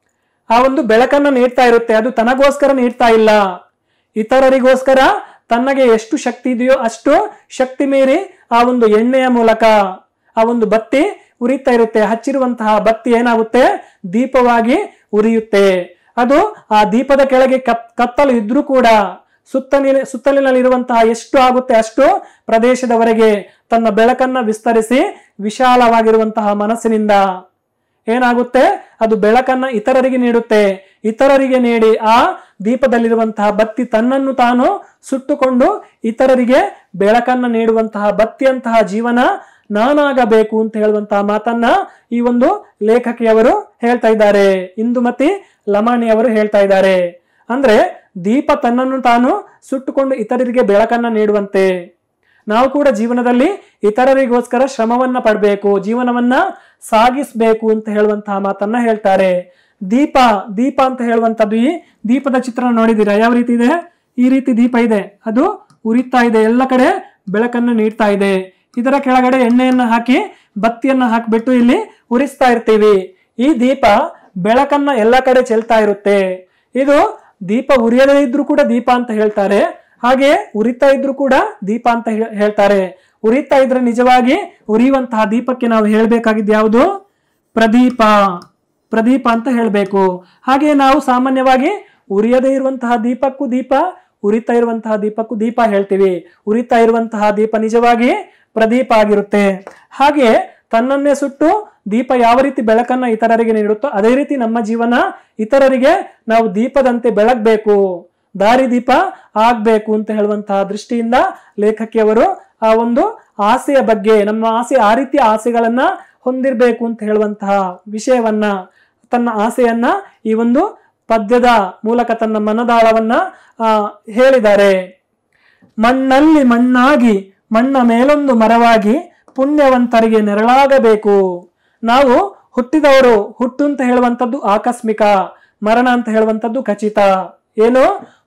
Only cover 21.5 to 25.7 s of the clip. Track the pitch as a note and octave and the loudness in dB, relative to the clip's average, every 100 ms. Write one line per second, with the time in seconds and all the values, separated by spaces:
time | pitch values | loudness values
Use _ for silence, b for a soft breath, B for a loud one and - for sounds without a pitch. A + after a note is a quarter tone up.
21.5 | B3 B3+ A3+ A3 - D4 G4 B B - | 2 0 0 0 0 2 0 B B -2
22.5 | A3+ A#3+ B3 B3 A3+ A3+ A3 A3 G3+ F3+ | 0 2 0 0 0 2 2 2 0 -6
23.5 | _ _ A3+ A3+ G#3 A#3 B3+ C4 C4 A3 | _ _ 0 0 2 2 2 -2 -2 -4
24.5 | G#3+ A#3+ A3+ A3 B3+ G4 - _ - G#3 | -4 -2 -2 0 0 0 -6 _ -10 -8
25.5 | G#3+ B3+ | 0 2